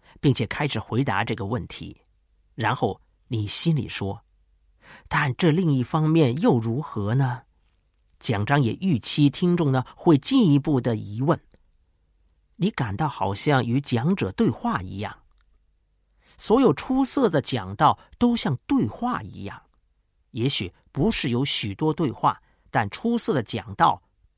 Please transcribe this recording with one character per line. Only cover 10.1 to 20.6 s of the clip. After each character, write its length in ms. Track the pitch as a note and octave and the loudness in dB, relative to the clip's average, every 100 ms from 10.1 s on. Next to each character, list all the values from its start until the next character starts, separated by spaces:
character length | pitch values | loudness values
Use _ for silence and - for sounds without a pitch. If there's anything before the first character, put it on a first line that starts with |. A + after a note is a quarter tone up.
| C#3+ | 4
进 340 | - C4+ G3 | 4 4 6
一 60 | C#3+ | 4
步 240 | D3+ C3+ | 2 0
的 140 | A#2+ A2 | 0 -4
疑 260 | G2+ G#2+ | -6 -4
问。 180 | C#3 D#3 _ _ _ _ _ _ _ _ _ _ _ - | 0 -2 _ _ _ _ _ _ _ _ _ _ _ -4
你 160 | G3 | -2
感 260 | - A#2 G2+ | -2 -4 -2
到 100 | D3+ | -4
好 240 | - G2 | -2 -4
像 320 | G2+ D3+ C3+ | -2 0 2
与 160 | A#2 B2+ | 2 -2
讲 360 | C#3 A#2 D3 G3 | 0 0 0 0
者 160 | F2+ | -2
对 180 | - G#3+ | 0 0
话 320 | - A#3+ D#3+ | 0 -4 -4
一 160 | F#2 F#2+ | -6 -8
样。 220 | G2+ - _ _ _ _ _ _ _ _ _ _ _ - | -10 -12 _ _ _ _ _ _ _ _ _ _ _ -8
所 240 | - A#3 | 2 4
有 140 | A#3+ | 4
出 320 | C3+ - C4 C4+ | 2 0 0 0
色 240 | D4 A3+ | 0 0
的 100 | D3+ | 0
讲 360 | - B2 F#2 G2+ | -2 -4 -6 2
道 240 | D3 - - - | 2 2 -4 0
都 180 | A#3+ A#3 | 2 2
像 220 | - B2+ - | -2 -4 0
对 220 | C#4 A#2+ | 0 0
话 340 | - A#3+ B3 | -2 -6 -6
一 220 | A2 F#2 | -8 -12
样， 180 | G2 - - _ _ _ _ _ _ | -12 -14 -20 _ _ _ _ _ _
也 180 | B2 C3 | -6 -4
许 240 | - | -2